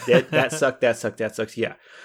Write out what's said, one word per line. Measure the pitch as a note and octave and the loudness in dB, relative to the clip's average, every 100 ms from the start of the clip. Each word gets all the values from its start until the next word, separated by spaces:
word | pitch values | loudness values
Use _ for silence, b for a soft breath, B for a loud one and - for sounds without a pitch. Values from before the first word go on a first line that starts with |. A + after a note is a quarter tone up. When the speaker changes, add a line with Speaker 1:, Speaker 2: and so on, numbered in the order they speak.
| - | 4
Speaker 1:
that, | A#2+ - | 2 4
that | D#3 B2+ | 0 0
Speaker 2:
<laughs> | - | 0
Speaker 1:
sucked, | C3+ - | -2 2
that | B2 A2+ | 0 0
sucked, | A2 - | -4 -4
that | A2 | -6
sucks, | - A2 A2+ | -6 -6 -4
yeah. | G#2+ - B B | -6 -6 B B